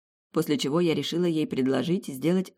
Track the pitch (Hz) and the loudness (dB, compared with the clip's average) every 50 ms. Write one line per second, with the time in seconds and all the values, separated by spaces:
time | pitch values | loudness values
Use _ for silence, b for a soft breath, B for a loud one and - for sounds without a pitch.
0 | _ _ _ _ _ _ - 156 165 156 151 127 147 139 143 170 175 165 147 147 | _ _ _ _ _ _ -4 -2 0 0 0 0 0 0 0 2 2 2 0 0
1 | 139 - 156 170 180 170 160 156 151 - - - 127 131 135 131 123 147 175 202 | -2 -2 -2 0 0 0 0 0 -2 -2 0 0 0 2 2 0 0 0 0 -2
2 | - - 139 131 135 160 180 190 185 - - | -2 -6 -6 -2 0 2 2 2 0 -4 -8